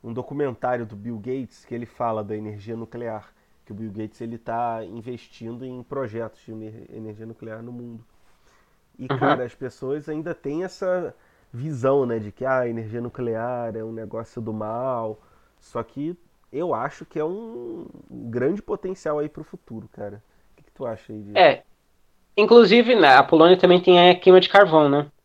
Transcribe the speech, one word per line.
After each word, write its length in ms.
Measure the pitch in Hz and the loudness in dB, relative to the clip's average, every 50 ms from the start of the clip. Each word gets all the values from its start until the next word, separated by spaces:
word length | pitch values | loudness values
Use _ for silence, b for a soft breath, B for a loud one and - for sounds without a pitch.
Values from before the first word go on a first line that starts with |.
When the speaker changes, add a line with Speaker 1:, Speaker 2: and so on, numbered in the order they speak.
| - | -12
Speaker 1:
Um 100 | 117 117 | -10 -10
documentário 720 | 127 - - - 147 147 135 113 _ - 123 127 120 117 | -10 -10 -8 -6 -4 -4 -4 -4 _ -4 -4 -4 -4 -6
do 100 | 104 107 | -10 -14
Bill 220 | 101 104 120 117 | -14 -12 -12 -12
Gates 480 | 107 101 123 131 135 127 - _ _ _ | -10 -8 -8 -8 -8 -10 -12 _ _ _
que 100 | _ 123 | _ -12
ele 100 | 117 120 | -12 -12
fala 380 | - _ _ 120 117 110 107 104 | -14 _ _ -6 -4 -4 -6 -6
da 120 | 98 107 | -8 -10
energia 400 | 107 107 107 104 104 98 110 113 | -10 -10 -12 -14 -14 -12 -12 -12
nuclear, 580 | 113 117 113 117 117 120 113 110 107 - _ _ _ _ _ _ _ _ | -12 -12 _ -14 -12 -10 -10 -10 -12 -14 _ _ _ _ _ _ _ _
que 60 | _ | _
o 40 | 107 | -14
Bill 160 | 101 110 110 | -12 -12 -12
Gates, 300 | 95 110 107 107 _ _ | -10 -10 -12 -12 _ _
ele 160 | 120 117 117 | -12 -12 -12
tá 460 | 117 _ 120 113 117 120 117 113 113 110 | -12 _ -8 -6 -4 -4 -6 -6 -8 -10
investindo 800 | 85 104 117 104 127 123 117 - _ _ - 117 113 120 120 131 | -12 -16 -16 -14 -14 -14 -16 -18 _ _ -16 -16 -14 -14 -14 -14
em 180 | 127 127 123 120 | -14 -14 -16 -14
projetos 580 | _ 143 139 131 113 104 117 113 107 _ _ _ | _ -10 -10 -8 -8 -8 -10 -12 -12 _ _ _
de 60 | - | -18
ener-, 360 | 110 110 107 110 107 113 - - - | -16 -14 -16 -16 -18 -20 -20 -20 -18
energia 320 | 110 110 110 104 107 110 | -16 -14 -14 -16 -16 -18
nuclear 360 | 113 113 _ 117 113 110 110 | -18 -18 _ -16 -16 -16 -16
no 100 | 117 120 | -16 -16
mundo. 320 | 123 120 120 120 117 113 117 _ _ _ _ _ _ _ _ _ _ _ _ _ _ _ _ _ _ | -16 -16 -16 -16 -18 -20 -20 _ _ _ _ _ _ _ _ _ _ _ _ _ _ _ _ _ _
E, 100 | - 131 127 | -16 -8 -8
Speaker 2:
Uhum. 80 | 139 123 | -4 -2
Speaker 1:
cara, 260 | 143 139 143 123 127 | 0 0 0 -2 -4
as 100 | 120 - | -10 -10
pessoas 540 | _ 131 123 - _ 135 131 143 151 143 156 | _ -14 -14 -12 _ -8 -8 -8 -8 -8 -10
ainda 260 | 151 156 160 175 160 | -10 -10 -8 -10 -12
têm 280 | _ _ 139 147 165 185 | _ _ -8 -8 -6 -8
essa 520 | 185 - - 196 185 180 180 170 - - _ _ _ _ _ _ _ - | -10 -10 -8 -6 -4 -4 -4 -6 -8 -12 _ _ _ _ _ _ _ -14
visão, 520 | 117 135 160 151 123 120 131 139 143 131 | -10 -10 -8 -6 -2 0 0 2 2 0
né, 140 | 120 117 113 | 0 -4 -6
de 120 | 104 104 | -8 -10
que, 140 | - _ 123 | -12 _ -4
ah, 140 | 131 131 131 | -2 0 0
a 100 | 123 120 | -2 -2
energia 320 | 117 117 113 107 110 120 | -4 -8 -8 -8 -10 -10
nuclear 760 | 120 120 - - 123 117 110 113 117 123 123 120 120 117 107 | -10 -10 -10 -8 -6 -6 -6 -6 -6 -6 -6 -6 -8 -8 -8
é 80 | 113 110 | -10 -10
um 80 | 113 | -10
negócio 500 | 113 113 110 101 - 113 117 _ _ 131 | -12 -12 -12 -12 -12 -12 -14 _ _ -12
do 120 | 113 110 110 | -10 -8 -8
mal. 680 | 107 107 107 113 120 131 131 127 117 113 110 107 _ _ _ _ _ _ _ _ _ | -8 -8 -8 -8 -6 -6 -4 -4 -6 -6 -8 -10 _ _ _ _ _ _ _ _ _
Só 220 | _ _ _ 120 113 | _ _ _ -10 -10
que 340 | _ _ 135 143 160 180 _ _ _ _ _ _ _ | _ _ -10 -10 -10 -10 _ _ _ _ _ _ _
eu 220 | - 139 175 175 135 | -10 -8 -6 -4 -4
acho 320 | 110 123 151 - - 160 | -6 -6 -8 -10 -14 -20
que 140 | _ _ 151 | _ _ -6
é 60 | 151 | -6
um 600 | 160 185 208 233 220 233 240 240 349 339 180 - - - - - _ | -6 -6 -10 -12 -14 -14 -14 -14 -14 -14 -14 -16 -18 -20 -20 -20 _
grande 520 | 127 120 117 117 110 120 123 151 196 202 | -18 -16 -14 -8 -6 -2 -2 -2 -2 -4
potencial 580 | _ - 190 196 - 185 190 - - 156 151 151 | _ -10 -10 -8 -8 -10 -10 -8 -6 -6 -4 -4
aí 100 | 147 151 | -6 -8
pro 140 | _ - 156 | _ -16 -20
futuro, 440 | _ - 185 _ _ 113 110 104 107 | _ -20 -20 _ _ -16 -16 -16 -18
cara. 320 | _ - 104 101 101 110 _ _ _ _ _ _ _ | _ -14 -14 -14 -14 -18 _ _ _ _ _ _ _
O 20 | |
que 60 | _ _ | _ _
que 80 | _ | _
tu 140 | _ - 135 | _ -12 -10
acha 280 | 117 110 - _ - 110 | -10 -10 -12 _ -16 -16
aí 80 | 107 | -14
disso? 160 | 101 101 104 | -14 -4 2
Speaker 2:
É. 260 | 190 180 151 117 - _ _ _ _ _ _ _ _ _ _ _ _ _ _ _ | 4 4 4 4 0 _ _ _ _ _ _ _ _ _ _ _ _ _ _ _
Inclusive, 580 | 202 208 196 233 240 226 180 208 240 226 233 254 | 0 4 8 10 8 10 10 6 4 6 4 4
né, 200 | 214 160 139 127 | 6 8 8 8
a 80 | 135 135 | 8 8
Polônia 340 | - 170 156 160 175 180 | 6 6 6 8 8 8
também 240 | 175 - 175 175 180 | 6 6 6 6 6
tem 280 | 180 185 180 175 175 180 | 6 6 8 8 8 8
a 40 | 175 175 | 6 6
queima 200 | - 190 185 185 | 8 8 8 8
de 80 | 180 - | 8 8
carvão, 400 | - 202 202 165 156 156 151 143 | 6 6 6 8 6 4 4 4
né? 220 | 143 147 147 147 _ _ | 2 0 -2 -4 _ _